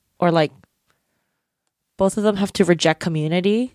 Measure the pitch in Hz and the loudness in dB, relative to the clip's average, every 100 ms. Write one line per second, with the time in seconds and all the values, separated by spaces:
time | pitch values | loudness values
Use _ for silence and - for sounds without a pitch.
0 | _ _ 175 165 151 135 _ _ _ _ | _ _ 0 2 0 -4 _ _ _ _
1 | _ _ _ _ _ _ _ _ _ - | _ _ _ _ _ _ _ _ _ -4
2 | 190 - 208 202 196 - 175 170 160 156 | -2 0 -2 0 -4 0 2 2 2 0
3 | 180 156 156 175 190 220 254 | -2 -4 -2 -2 0 -2 -4